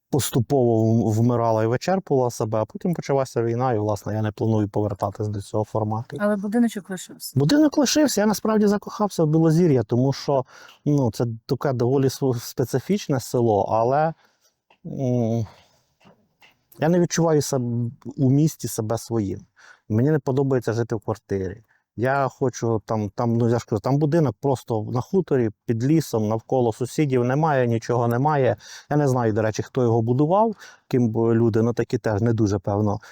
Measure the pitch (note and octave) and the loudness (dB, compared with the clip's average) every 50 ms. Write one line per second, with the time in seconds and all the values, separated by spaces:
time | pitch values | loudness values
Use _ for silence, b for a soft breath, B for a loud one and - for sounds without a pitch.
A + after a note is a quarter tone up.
0 | _ - - C#3+ - - - C#3 A#2 - D3 C#3 B2 A#2+ A#2 A2 A2 A2 A2+ A#2 | _ -4 -2 -2 -2 0 0 -2 0 2 2 2 2 4 2 2 2 2 2 2
1 | G#2 A2+ G#2+ G#2+ A#2 B2 B2 A#2+ A#2 A2+ A2+ A2 A2 A2+ A#2+ B2+ - - F3+ F#3+ | 2 2 2 2 2 2 2 2 2 2 2 2 0 0 -2 -2 -2 -2 -2 -2
2 | - - D#3 C3 B2+ A#2+ - - B2 A2 A2+ A2 A2 - - - - F#3+ E3 - | 0 0 0 0 0 0 -2 -4 -4 -2 -2 -2 -4 -4 -6 -6 -4 -4 -4 -4
3 | - - C#3+ C3+ C3+ - - A#2+ A2+ A#2 A#2 A#2+ B2+ C3 A#2+ G#2+ G#2 G#2+ G#2 G2+ | -2 -2 0 0 0 -2 -2 -2 -2 0 0 0 0 0 0 0 0 -2 -2 -4
4 | - - G2+ G#2+ G#2+ G#2+ G2+ - A#2 A2 A2+ G#2+ G#2 G2+ - G#2+ G#2 G#2 G2+ - | -4 -6 -4 -2 -2 -4 -4 -2 0 0 2 2 0 0 -2 -2 -2 -2 -2 -4
5 | - G2+ G2 - G#2+ G#2+ G2+ G2 F#2+ - - A2 G#2+ - - A2+ A2 G#2+ G#2+ A2 | -4 -6 -4 -4 -6 -6 -6 -8 -8 -6 -4 -4 -4 -2 -2 -4 -2 -2 -4 -6
6 | B2 - - - G#3 G#3 G#3+ G#3 G3 G#3+ G3+ A#3+ A#3+ A#3 - G#3 F3 - F#3+ F3+ | -8 -8 -8 -4 -2 -2 -2 -2 -4 -2 0 0 0 0 -2 -6 -10 -10 -12 -12
7 | - - G#3+ D#3+ - - - C3+ C#3 D3+ C#4+ D4 D#4 D4 - - C#4 A3+ - D4+ | -12 -14 -18 -18 -12 -6 -2 0 2 2 4 4 4 4 4 2 0 2 2 2
8 | D#4 B3+ - - G3+ A3 G#3 - - G#3+ A3 G#3+ G#3+ G3+ G3+ G3+ - - - - | 2 2 2 2 0 0 0 0 -2 0 0 2 2 2 0 0 -4 -8 -6 -4
9 | G#3 G3 - - E3 D3+ D3+ D#3+ D#3+ E3 D#3 D#3+ F3+ E3+ C#3 B2+ A#2 - B2 A#2+ | -4 -4 0 0 0 2 4 4 4 4 4 4 4 4 4 2 2 0 0 2
10 | B2+ C#3 C3+ - - - C#3+ C3+ B2 B B B B B B B B D3 D3 C#3+ | 2 2 0 -2 -2 -2 0 0 -2 B B B B B B B B 0 2 2
11 | C3+ A#2 - - B2+ A#2+ A2+ A2+ _ - C#3 A#2+ - D3+ C3 A#2 B2 A#2+ C3+ C#3+ | 2 0 0 -2 -4 -4 -4 -8 _ -4 -4 -2 -2 -2 0 0 0 2 2 2
12 | C3 C3+ - - C#3+ C3 B2+ A#2+ - - - - C3+ - - C3 - - F#3+ G#3 | 2 0 0 0 -2 -2 -2 -2 -6 -10 -6 -4 -4 -2 -2 -4 -2 -2 -4 -4
13 | - - D3+ B2 - - - B2+ A#2+ A#2 G#2+ G2 G2 - G#2+ A2 A2+ A#2+ C3+ D3 | -2 -2 -4 -4 -4 -2 -2 0 2 2 2 2 2 0 0 0 0 2 2 0
14 | D#3 E3 D#3+ _ _ _ _ _ _ _ _ _ _ _ _ _ - E3+ D3+ C#3+ | 0 0 -2 _ _ _ _ _ _ _ _ _ _ _ _ _ -16 -14 -8 -4
15 | C3+ B2 B2 B2 A#2 A2 A2+ A#2 A2+ - b b b b b b b b b _ | -2 0 0 0 0 0 0 -2 -4 -6 b b b b b b b b b _
16 | _ - - _ _ _ _ _ _ - _ _ _ _ - - C3 D#3 F3 F3+ | _ -20 -20 _ _ _ _ _ _ -20 _ _ _ _ -8 -4 0 2 2 2
17 | F3 D#3+ - - E3 E3+ D#3+ D3+ C#3 - - C3+ B2 A#2+ A#2+ A#2+ A#2+ A#2 - - | 2 0 0 0 2 2 2 2 2 0 -2 -4 -2 -2 -4 -4 -4 -4 -6 -10
18 | - A#2+ - - C#3+ B2+ C3+ C#3+ D#3 D#3+ - - - A#2 - - A2 G#2+ A#2 A2 | -16 -12 -4 0 2 4 4 4 4 2 0 -2 -10 -10 -6 -6 -4 -4 -4 -6
19 | - - A#2 A2+ G#2 F#2+ F#2 - - _ _ b b b b b b b A2 A2 | -6 -4 -4 -4 -2 -4 -6 -8 -12 _ _ b b b b b b b 0 0
20 | B2 D3 D#3 D3+ - - C3+ C3 C#3+ C3+ C3+ B2+ A#2+ - A2 A2+ A#2 A#2 A#2+ G#2+ | 2 2 2 0 0 -2 0 0 0 2 0 0 0 -2 -2 -2 -2 -2 -4 -6
21 | - - A2 - _ - G2+ G2 F#2 F#2 F#2+ - - _ _ _ _ _ - - | -4 -6 -8 -8 _ -6 -6 -6 -4 -6 -10 -12 -18 _ _ _ _ _ -10 -4
22 | A2 C3 C3+ C#3 C#3 B2 - - C#3 B2+ - - - A2+ A2+ G#2+ - - A2+ A2 | -2 -2 0 0 -2 -2 -2 -2 -4 -4 -4 -2 -2 -2 -2 -2 -2 -4 -4 -4
23 | G#2+ G2+ - - A#2+ A#2+ A#2 A#2 A#2+ A#2 A#2+ A#2 - - A#2+ G#2 - B2+ C3+ C#3+ | -4 -4 -4 -4 -2 0 0 2 2 2 0 0 -2 -2 -4 -2 0 0 0 0
24 | D#3 D3 D3 E3+ D#3 C3 A#2 _ - C#3 C3+ - - - A#2 G#2+ G#2+ A2+ A2+ B2 | 0 0 2 2 0 0 -2 _ -2 -2 -2 -2 -4 -6 -6 -4 -4 -4 -4 -6
25 | - - - F#3+ E3 - D3 C3 A#2+ A2 G#2+ _ _ - B2 A2 A#2 C3+ D#3 E3 | -4 -2 -2 -2 0 0 0 0 0 0 -2 _ _ -4 -4 -2 0 2 2 2
26 | - - - A2+ G#2+ G#2+ A2 A2+ - - C3+ C3 A#2+ A#2 G#2+ - C3 A#2 - - | 0 0 -2 -2 0 0 -2 -4 -4 -2 0 0 0 0 0 -2 -6 -6 -2 -2
27 | D#3 C#3+ C3 B2+ A#2+ B2 B2+ D3 D#3 D#3+ D3 C3+ B2+ A#2 A#2 A2+ - - B2 A#2 | -2 0 2 0 0 0 0 0 0 0 2 2 2 2 0 -2 -2 -2 -2 0
28 | A#2+ A#2+ A#2 A#2+ C3+ D3+ D#3 C#3+ C3 A#2+ G#2+ - B B B B B B C#3+ D3 | 0 0 0 0 0 0 2 2 2 0 0 -2 B B B B B B 0 0
29 | D3 C#3 B2+ B2+ A#2+ A2+ G#2 A2+ G#2+ A2 A2 - G#2+ - - C#3 B2 A#2 A2+ A#2+ | 2 2 2 2 0 0 0 0 0 -2 -2 -4 -6 -6 -2 0 2 2 2 2
30 | A2+ A2+ B2 B2+ D3+ D3+ F3+ G3+ A3 A#3 G3+ B B B B B B B - C3 | 2 2 2 2 2 2 2 2 2 2 -2 B B B B B B B 0 0
31 | A#2+ A#2 A2 A#2 A2+ A2+ A#2 A2+ A#2 A#2 G#2 A2+ A2 A#2 A2+ - A#2 - - A2+ | 0 0 0 0 2 2 4 4 4 2 2 2 0 0 0 -2 -4 -2 -4 -4
32 | - A#2 G#2+ G2 A2 A#2+ A#2 A2 A2+ G2+ G2+ G2+ - - G2+ G2+ G#2+ G#2 G2+ G#2 | -2 0 0 0 2 0 2 2 2 0 0 -2 -2 -2 0 0 0 0 -2 -4
33 | B B | B B